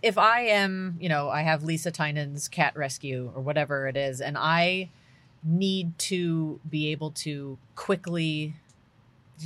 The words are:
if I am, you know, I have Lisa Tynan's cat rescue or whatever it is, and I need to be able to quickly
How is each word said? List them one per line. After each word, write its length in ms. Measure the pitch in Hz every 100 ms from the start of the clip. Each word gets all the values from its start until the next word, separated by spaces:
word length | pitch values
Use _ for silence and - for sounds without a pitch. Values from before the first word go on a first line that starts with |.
if 160 | 226 196
I 240 | 214 240
am, 540 | 233 208 196 190 185 170
you 80 | 180
know, 200 | 147 143
I 120 | 147
have 220 | 160 156
Lisa 280 | 156 160 170
Tynan's 560 | 170 151 147 143 147 -
cat 300 | - 143 151
rescue 540 | 135 - 143 127 123 135
or 60 |
whatever 460 | 131 147 143 143 135
it 100 | 135
is, 240 | 139 131
and 160 | 143 143
I 520 | 156 165 175 185 185 - - - _ _
need 540 | 160 170 190 190 170 165
to 600 | - 185 170 165 156 - 151
be 220 | 151 151
able 200 | 151 151
to 460 | 156 156 143 139 135 - -
quickly 800 | - 190 185 170 160 151 151 - _ _ _ _ _ _ _ -